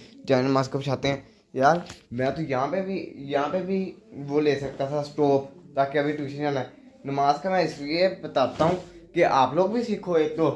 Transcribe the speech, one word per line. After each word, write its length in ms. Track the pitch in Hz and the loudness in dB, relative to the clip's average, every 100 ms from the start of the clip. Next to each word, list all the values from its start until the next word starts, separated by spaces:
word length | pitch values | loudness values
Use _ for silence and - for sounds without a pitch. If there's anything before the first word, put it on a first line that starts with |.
| - - - | -20 -10 0
जाए 160 | 127 | 2
नमाज 260 | 131 135 127 | 4 2 0
को 100 | 139 | -2
बिछाते 300 | 135 127 139 | -2 -2 -2
हैं। 180 | 139 - _ _ 127 | -4 -8 _ _ 2
यार, 280 | 139 175 170 - _ | 4 4 0 -14 _
मैं 220 | 120 131 | -4 -2
तो 80 | 160 | -2
यहाँ 240 | 143 127 143 | -2 -2 0
पे 140 | 185 | -2
भी, 340 | 190 190 - - | -4 -6 -8 -12
यहाँ 320 | 139 139 147 | -4 -2 0
पे 120 | 185 | -2
भी 340 | 185 190 185 - - | -2 -2 -2 -8 -16
वो 260 | - 139 147 | -12 -2 2
ले 160 | 151 135 | 2 2
सकता 340 | 135 139 139 | -2 -4 -4
था 120 | 147 | -4
stop, 480 | 143 - 143 139 135 - - 139 | -4 0 4 4 0 -12 -6 -2
ताकि 220 | 139 147 | 0 0
अभी 140 | 143 | 0
ट्यूशन 260 | 151 135 139 | -2 -6 -4
जाना 220 | 147 135 | -2 -2
है। 120 | 117 - - - 135 | -4 -12 -20 -14 -6
नमाज 320 | 139 139 147 | 0 2 2
का 120 | 190 | 0
मैं 140 | 185 | 0
इसलिए 440 | 160 139 143 170 185 | 0 -4 -4 0 0
बताता 560 | - 151 143 127 - | 0 -4 0 0 2
हूँ 180 | 160 180 - - - 170 | 0 0 -6 -20 -6 2
कि 60 | |
आप 320 | 160 135 127 | 4 4 4
लोग 180 | 151 190 | 2 0
भी 100 | 240 | 0
सीखो, 340 | 214 190 180 165 | -4 -4 -2 0
एक 200 | 151 160 | 0 2
तो 100 | 151 | 0